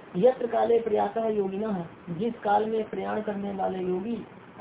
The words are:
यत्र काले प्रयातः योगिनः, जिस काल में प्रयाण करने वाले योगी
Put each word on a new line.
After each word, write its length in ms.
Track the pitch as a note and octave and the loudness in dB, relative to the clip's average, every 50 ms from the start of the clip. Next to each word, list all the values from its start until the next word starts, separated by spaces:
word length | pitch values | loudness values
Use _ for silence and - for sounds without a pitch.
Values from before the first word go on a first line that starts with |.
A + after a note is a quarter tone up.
| - - - | -14 -8 0
यत्र 320 | F3+ G#3 B3+ C4 - B3 A#3 | 4 6 6 6 4 0 -2
काले 320 | - A3 A3 A3+ A#3 A3+ | 0 2 4 4 4 4
प्रयातः 480 | A3+ A3 G#3 G#3 G#3 G3+ - A3+ A3+ A3+ | 2 2 0 2 0 0 0 0 0 0
योगिनः, 560 | G#3+ G#3 G3 F#3+ F#3+ G3 A3 A3 G3 F3+ E3+ E3 - - - - | 2 2 0 0 0 -2 -2 -2 -2 -2 -4 -6 -10 -14 -10 -8
जिस 240 | E3+ D#3+ A3 A#3 A#3 - | -4 -2 -2 -2 -4 -2
काल 260 | - G#3 G3+ G#3 A3 | 0 4 4 4 4
में 180 | A3 A3+ A3 G#3+ - | 2 0 -2 -2 -2
प्रयाण 320 | - F#3+ G3 G3+ G#3 G#3+ | -4 -6 -4 -2 -2 -4
करने 300 | G#3 G#3+ G3+ G3+ G3+ G3+ G3 | -2 -4 -4 -4 -4 -6 -4
वाले 260 | F#3+ F#3 F#3+ F#3 F#3 | -2 -2 -2 -2 -2
योगी 380 | F3+ F#3 F3+ F3+ F#3+ A#3 A#3 G3+ D#3 - - - - - - - | -2 0 -2 -2 -2 -4 -4 -6 -6 -10 -16 -20 -20 -18 -12 -8